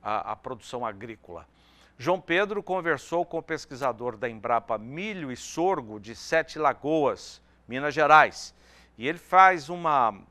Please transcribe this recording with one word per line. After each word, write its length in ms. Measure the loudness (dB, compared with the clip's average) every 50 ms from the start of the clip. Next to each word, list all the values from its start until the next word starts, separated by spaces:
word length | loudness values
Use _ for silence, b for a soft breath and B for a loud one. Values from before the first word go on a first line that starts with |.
a, 300 | -6 -4 -4 -4 -4 -6
a 60 | -12
produção 500 | -10 _ -14 -14 -14 -14 -12 -10 -8 -8
agrícola. 600 | -8 -8 -10 -14 -16 -16 -18 _ -18 -18 -18 -18 _ b b b b b b b b b _
João 220 | -2 -2 -2 -2
Pedro 420 | -2 -2 0 0 0 0 -4 -8 -6
conversou 640 | -4 -6 -4 0 -2 -2 -2 -2 -4 -2 -2 -2
com 140 | -2 -6 -10
o 40 | -6
pesquisador 760 | -6 -8 -8 -8 _ -10 -4 -4 -4 -4 -2 -6 -8 -6
da 140 | -6 -8 -8
Embrapa 480 | -8 -8 -2 0 0 0 0 -2 -6 -6
Milho 540 | -6 -10 -10 -10 -8 -8 -8 -10 -10 -10 -10
e 40 |
Sorgo 640 | -12 -12 -12 -4 -2 0 0 0 0 -4 -10 -14 -14
de 160 | -14 -14 -16
Sete 460 | -14 -8 0 0 0 0 -2 -6 0
Lagoas, 840 | 0 0 0 0 -4 -2 0 2 2 2 0 -2 -10 -18 -20 -20 b b b b b
Minas 260 | -10 -10 -6 -4 -4 0
Gerais, 600 | 2 6 10 10 10 10 8 2 -8 -16 -16 _ b b b b b b b b
e 120 | -8 -6 -6
ele 100 | -6 -6
faz 500 | -6 4 8 8 8 8 8 4 -4 -8
uma 460 | -10 -4 -2 0 2 2 2 2 0 -4 -18 _